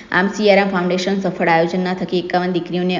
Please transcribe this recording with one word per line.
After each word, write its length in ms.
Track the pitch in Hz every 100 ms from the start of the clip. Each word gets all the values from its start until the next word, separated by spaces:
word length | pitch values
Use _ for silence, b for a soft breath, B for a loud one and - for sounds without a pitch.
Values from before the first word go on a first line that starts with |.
| B
આમ 160 | 175 196
સિયારામ 400 | 196 208 196 196
ફાઉન્ડેશન 480 | 185 180 185 196 196
સફળ 320 | 185 - 175
આયોજનના 460 | 165 170 185 180
થકી 260 | 185 180 180
એકાવન 320 | 175 180 180
દીકરીઓને 460 | 180 170 175 180 180